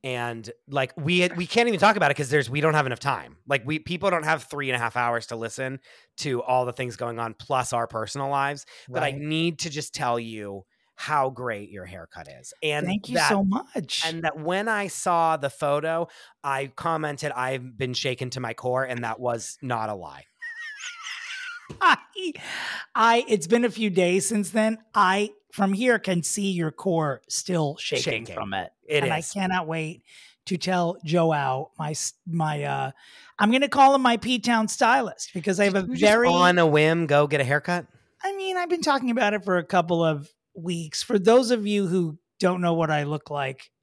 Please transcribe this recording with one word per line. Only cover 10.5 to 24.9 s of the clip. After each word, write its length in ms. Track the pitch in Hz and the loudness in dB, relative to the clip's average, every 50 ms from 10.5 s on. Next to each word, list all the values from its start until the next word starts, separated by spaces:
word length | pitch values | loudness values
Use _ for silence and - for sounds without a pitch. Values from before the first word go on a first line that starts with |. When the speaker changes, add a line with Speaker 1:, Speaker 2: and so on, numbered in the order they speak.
| 98 98 92 _ _ _ _ _ _ | -12 -12 -16 _ _ _ _ _ _
Speaker 1:
how 360 | - - 147 151 147 135 135 | -14 -6 -2 0 0 0 0
great 400 | 131 117 127 120 110 101 104 - | -2 -6 -6 -6 -6 -6 -10 -14
your 160 | 101 98 92 | -14 -14 -14
haircut 420 | 90 90 90 82 _ - 87 80 71 | -14 -14 -16 -16 _ -18 -18 -18 -18
is. 240 | 67 64 - - - _ | -20 -18 -18 -20 -12 _
And 240 | 160 151 147 147 180 | -2 -2 -2 0 -2
Speaker 2:
Thank 220 | 180 196 208 - 233 | -2 -2 -4 -4 -2
you 60 | 247 | 2
Speaker 1:
that 140 | 262 151 - | 2 4 4
Speaker 2:
so 120 | 214 196 | 4 2
much. 600 | 196 190 196 247 - - - 269 156 - - - - | 2 2 0 -2 -4 -6 -8 -8 -6 -6 -4 -4 -2
Speaker 1:
and 160 | 165 160 165 165 | -4 -4 -2 -4
that 140 | 156 143 156 | -4 -4 -4
when 300 | 151 165 180 196 208 226 | -4 -2 -2 0 0 0
I 200 | 220 208 202 180 | -2 -2 -2 -6
saw 480 | - - - 185 175 165 165 160 160 151 | -8 -4 -2 0 2 4 4 2 2 0
the 100 | 139 135 | -2 -6
photo, 560 | - - 156 143 143 147 147 160 165 165 170 - - - - - _ _ - | -4 -4 0 0 0 0 0 -2 -2 -2 -2 -4 -8 -20 -20 -20 _ _ -4
I 220 | 143 135 135 139 135 _ | -2 -2 -2 -4 -8 _
commented, 560 | - - 170 165 156 156 147 147 135 151 147 | -4 -2 -2 0 0 -2 -4 -6 -6 -6 -6
"I've 440 | 127 123 127 131 135 131 123 127 120 107 | -4 -2 -2 -2 -2 -4 -6 -12 -8 -6
been 160 | 135 127 123 | -6 -4 -4
shaken 340 | - - 135 123 - 131 127 | -4 -4 -4 -4 -4 -6 -8
to 100 | 123 131 | -6 -8
my 120 | 127 117 113 | -8 -8 -8
core," 300 | - - 127 123 131 135 | -4 -4 -2 0 0 -2
and 180 | 127 123 120 | -2 -4 -6
that 160 | 117 113 110 120 | -4 -6 -6 -4
was 380 | 123 123 120 117 104 - - _ | -4 -4 -4 -4 -6 -12 -14 _
not 260 | 143 127 120 113 110 107 | -6 -4 -4 -4 -4 -6
a 60 | 104 | -6
lie. 320 | 95 85 73 67 67 - _ | -8 -10 -14 -16 -18 -20 _
Speaker 2:
<laughs> 1500 | _ _ - - - 960 988 - - - - - 1077 1077 - - - - - - 1077 1077 1077 1077 1077 1077 - 1077 - - | _ _ -16 -14 -14 -12 -14 -14 -14 -14 -14 -14 -14 -14 -14 -12 -12 -12 -12 -12 -12 -10 -10 -12 -12 -14 -16 -18 -6 2
I, 160 | - 349 277 - - _ _ 403 370 339 285 - - - - - - - - - - _ _ | 4 4 4 4 0 _ _ -8 -8 -8 -8 -10 -12 -10 -10 -8 -8 -8 -8 -10 -12 _ _
I, 300 | 240 220 233 233 240 269 | 4 6 6 6 4 4
it's 200 | - 220 190 156 | 2 0 0 2
been 180 | 165 226 233 240 | 2 2 2 2
a 60 | 233 | 0
few 180 | - 220 226 208 | 0 0 -2 2
days 360 | 175 185 180 175 180 196 190 | 4 4 4 4 4 2 2
since 240 | - 226 208 202 156 | 0 0 0 -2 0
then. 280 | 190 220 214 220 226 220 _ _ | 0 2 2 2 0 -4 _ _